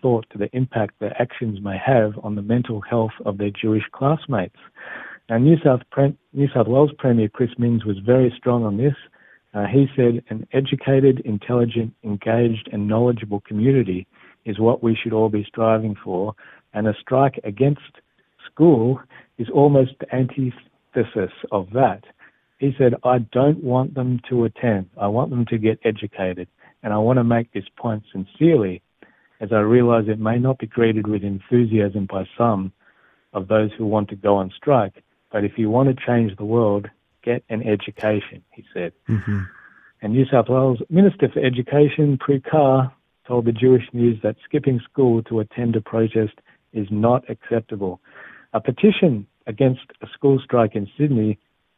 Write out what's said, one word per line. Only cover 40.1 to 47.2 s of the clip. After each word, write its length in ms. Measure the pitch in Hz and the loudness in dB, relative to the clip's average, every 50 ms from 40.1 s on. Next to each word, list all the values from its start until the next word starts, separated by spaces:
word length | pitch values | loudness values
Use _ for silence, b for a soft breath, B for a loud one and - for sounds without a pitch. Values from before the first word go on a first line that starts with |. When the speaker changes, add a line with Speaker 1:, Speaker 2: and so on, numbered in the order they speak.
Speaker 1:
New 140 | 110 131 135 | 0 0 2
South 240 | 131 - 127 107 - | 2 2 2 2 2
Wales 320 | 127 131 131 135 127 110 - - | 0 0 2 0 0 -2 -4 -2
Minister 400 | 160 175 202 196 - - - 120 | 2 4 4 4 4 2 0 0
for 100 | - 143 | 0 0
Education, 800 | 139 131 123 123 123 - 139 147 147 147 - - 151 143 139 131 | 0 0 0 -2 -4 0 2 4 4 4 2 2 2 2 0 0
Prue 240 | - - 143 135 | 0 0 -2 -2
Carr, 500 | - - - 156 147 135 131 131 131 127 - _ _ _ _ _ _ | -2 0 0 2 4 4 4 4 2 0 -4 _ _ _ _ _ _
told 200 | - 123 123 117 | -4 -4 -2 0
the 80 | 117 117 | 0 0
Jewish 340 | 107 127 127 127 123 117 - - | 2 4 4 4 4 2 0 -2
News 280 | 120 120 120 113 107 | 0 0 0 0 0
that 140 | - 107 110 - - | -2 -4 -6 -6 -8
skipping 380 | - - 151 - 139 131 117 | -6 -4 -2 0 0 -2 -2
school 420 | 113 - _ - 135 123 117 113 110 | -4 -4 _ 2 2 4 4 2 0
to 160 | - 117 113 | -2 -4 -4
attend 380 | 110 - - - 123 117 110 113 | -4 -4 -6 -4 -2 -2 -2 -2
a 40 | |
protest 600 | 107 - - 113 113 110 - 113 110 104 - _ b b b b _ _ - | -4 -2 -2 0 0 0 0 0 -2 -2 -4 _ b b b b _ _ -10
is 180 | 110 104 92 | -8 -6 -4
not 320 | 104 104 107 117 123 165 | -2 0 2 2 2 0